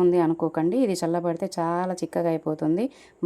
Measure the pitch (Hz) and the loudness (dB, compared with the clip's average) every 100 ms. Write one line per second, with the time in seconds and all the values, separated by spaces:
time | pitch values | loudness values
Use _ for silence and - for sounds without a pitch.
0 | 180 175 165 165 165 160 160 233 247 185 | 4 4 2 2 -2 0 0 2 0 0
1 | 165 170 170 165 190 - 165 170 185 185 | -2 -2 -2 -2 -4 -4 -2 -2 -4 -4
2 | 165 175 170 160 160 156 156 170 233 - | -4 -2 0 0 -2 -2 0 0 -2 -6
3 | - _ | -20 _